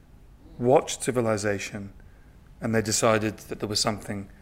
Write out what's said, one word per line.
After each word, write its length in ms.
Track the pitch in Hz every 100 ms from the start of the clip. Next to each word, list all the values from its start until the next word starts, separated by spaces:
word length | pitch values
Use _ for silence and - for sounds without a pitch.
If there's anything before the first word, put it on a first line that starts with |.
| - - - - - -
watched 460 | 123 143 - -
Civilization, 880 | - 123 113 107 104 98 - 107 98 - - - - - - -
and 120 | 120
they 80 | 113
decided 560 | 107 104 120 110 107 98
that 220 | - -
there 100 | 104
was 100 | 104
something 500 | 117 101 - 104 98 -